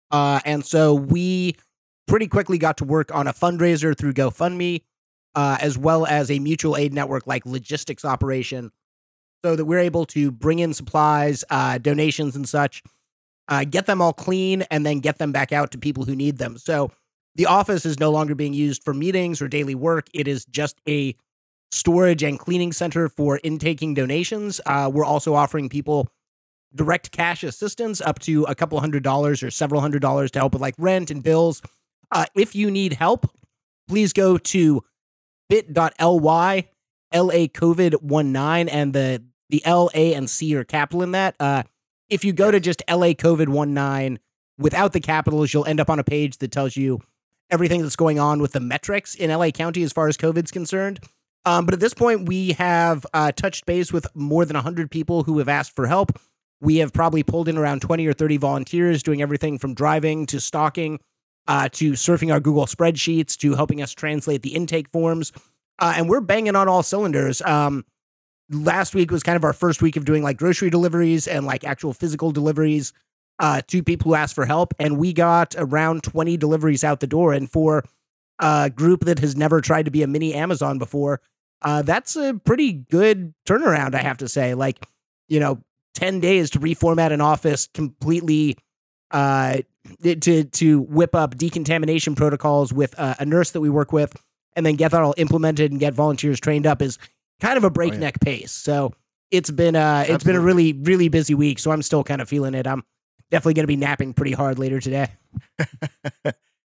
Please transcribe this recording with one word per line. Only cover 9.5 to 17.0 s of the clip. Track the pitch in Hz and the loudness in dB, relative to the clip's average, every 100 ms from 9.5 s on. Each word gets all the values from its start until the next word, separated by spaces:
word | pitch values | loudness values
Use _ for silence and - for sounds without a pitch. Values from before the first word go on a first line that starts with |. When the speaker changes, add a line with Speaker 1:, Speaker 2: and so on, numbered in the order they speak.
| 165 | 0
Speaker 1:
that | 156 | 0
we're | 175 | 2
able | 175 165 165 | 2 0 -2
to | - 143 | 0 0
bring | 117 147 165 | 0 0 0
in | 170 | 0
supplies, | 147 123 156 151 151 147 139 - | -4 -4 2 4 4 0 -2 -2
uh, | 139 131 127 | -2 -2 -2
donations | 131 147 156 143 147 135 | 0 0 0 -2 -4 -6
and | 135 | -4
such, | 147 143 - - _ _ _ _ _ - | -2 -2 -4 -20 _ _ _ _ _ -4
uh, | 143 | -2
get | 143 170 196 | 0 -2 0
them | 196 | 2
all | 175 | 2
clean, | 156 - 185 190 190 | 0 -4 -2 0 -2
and | 185 156 147 | -2 -2 0
then | 147 | -2
get | 139 147 | -2 -4
them | 151 | -4
back | 143 135 | -2 -2
out | 147 143 | -2 -4
to | 127 | -4
people | 143 135 135 | -6 -6 -6
who | 135 | -2
need | 143 135 | -2 -4
them. | 123 117 | -6 -8
So | - 156 139 - | -4 -2 -4 -8